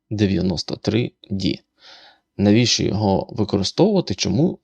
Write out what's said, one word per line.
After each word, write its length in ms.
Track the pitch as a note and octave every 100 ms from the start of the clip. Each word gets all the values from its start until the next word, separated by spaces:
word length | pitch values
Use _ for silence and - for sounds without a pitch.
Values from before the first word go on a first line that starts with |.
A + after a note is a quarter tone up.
| _
дев'яносто 640 | G#2+ G2+ F2+ F#2 E2+ - -
три 360 | - A2 A#2+ - -
Д. 280 | G2 G2 - _ _ - - - _ _ -
Навіщо 460 | G2+ A2 A#2 -
його 460 | F#2+ F#2+ G#2 F#2+ -
використовувати, 840 | - G2+ G2 F#2+ - F#3 G3 -
чому 440 | F#2+ F#2+ G2 F3 -